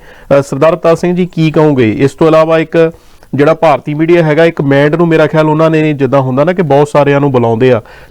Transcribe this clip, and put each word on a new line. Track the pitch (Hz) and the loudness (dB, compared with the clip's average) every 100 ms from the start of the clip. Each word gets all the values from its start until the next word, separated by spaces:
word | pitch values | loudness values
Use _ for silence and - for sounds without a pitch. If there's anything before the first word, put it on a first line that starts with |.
ਅਹ, | - - - 143 | -10 -20 -2 -2
ਸਰਦਾਰ | 139 135 160 | -2 0 0
ਅਵਤਾਰ | 170 165 165 | 0 0 0
ਸਿੰਘ | 175 180 | -2 -2
ਜੀ, | 175 | -4
ਕੀ | 165 160 | -2 -2
ਕਹੋਗੇ? | 156 156 131 110 | 2 2 2 0
ਇਸ | 104 135 | 0 -2
ਤੋਂ | - 160 | 0 2
ਇਲਾਵਾ | 156 160 160 | 2 2 -2
ਇੱਕ | 160 170 165 - _ - - | -2 0 -2 -4 _ -20 -10
ਜਿਹੜਾ | 131 147 | -2 0
ਭਾਰਤੀ | 160 160 127 - | 0 0 -2 -4
ਮੀਡੀਆ | 147 160 175 | -4 0 2
ਹੈਗਾ, | 156 147 | 2 2
ਇੱਕ | 165 165 | 0 0
ਮੈਂਡ | 139 139 147 | 0 0 0
ਨੂੰ | 165 170 | 0 0
ਮੇਰਾ | 160 151 | 0 0
ਖਿਆਲ | 160 156 | 0 0
ਉਹਨਾਂ | 151 160 | 0 0
ਨੇ | 160 156 | 0 -2
ਜਿੱਦਾਂ | 143 135 139 | -2 -2 -2
ਹੁੰਦਾ | 131 127 | -2 -2
ਨਾ | 156 | -2
ਕਿ | 180 | -2
ਬਹੁਤ | 156 139 147 | 0 0 2
ਸਾਰਿਆਂ | 147 139 139 | 0 0 0
ਨੂੰ | 143 | 0
ਬੁਲਾਉਂਦੇ | 127 117 113 127 | 0 0 0 0
ਆ | 117 - - - | 0 -4 -20 -10